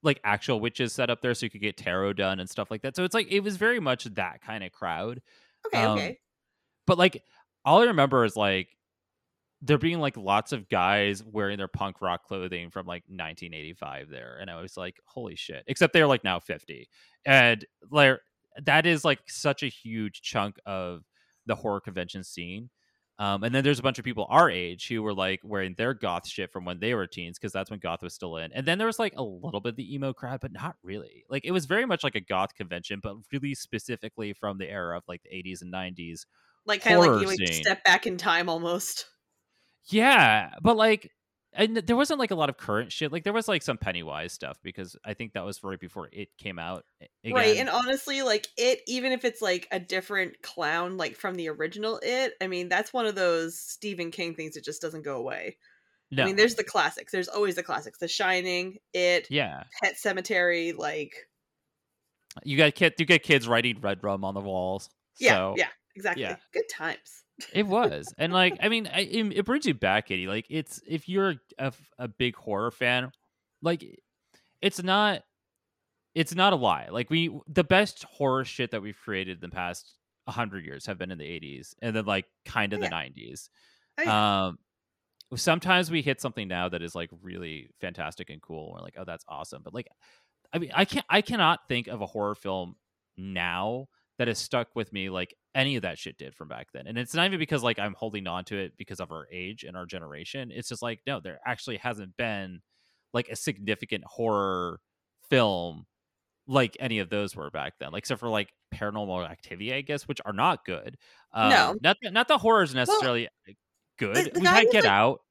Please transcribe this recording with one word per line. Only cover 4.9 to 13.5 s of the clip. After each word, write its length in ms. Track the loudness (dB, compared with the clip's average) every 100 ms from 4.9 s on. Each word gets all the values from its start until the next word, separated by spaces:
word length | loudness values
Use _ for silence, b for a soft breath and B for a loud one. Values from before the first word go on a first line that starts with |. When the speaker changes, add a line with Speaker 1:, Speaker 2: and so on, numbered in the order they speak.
| -4 -4 -8 b b b b -4
Speaker 2:
Okay, 200 | 2 2
Speaker 1:
Um, 20 |
Speaker 2:
okay. 320 | 2 0 -8 _ _ _ _ _ _ 0
Speaker 1:
but, 100 | 6
like, 260 | 6 4 b b b _ 6
all 160 | 8
I 40 | 8
remember 380 | 6 6 6 4
is, 100 | 4
like, 400 | 2 2 -2 _ _ _ _ _ _ _ _ _
there 160 | 2 2
being, 200 | 4 0
like, 160 | -2 -2
lots 360 | 2 2 2
of 160 | -8 0
guys 540 | 2 4 4 2 0
wearing 340 | -6 -2 -2 -2
their 100 | -6
punk 320 | -4 -6 -4
rock 240 | -4 -4 _
clothing 460 | -8 -6 -8 -8
from, 160 | -10 -10
like, 180 | -12 _
nineteen 440 | -12 -10 -10 -14